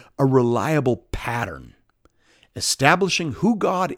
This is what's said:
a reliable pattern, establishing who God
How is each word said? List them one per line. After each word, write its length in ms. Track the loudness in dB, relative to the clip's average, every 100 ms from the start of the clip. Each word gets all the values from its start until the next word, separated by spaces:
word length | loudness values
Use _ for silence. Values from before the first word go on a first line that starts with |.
| -12 0
a 60 |
reliable 840 | 2 4 4 0 0 0 0 -2 _
pattern, 600 | -8 -6 -6 -6 -10 -18 _ _ _ _ _ _ _ _
establishing 800 | -8 -6 0 2 4 2 -2 -4
who 240 | -2 0 2
God 400 | 0 -2 -4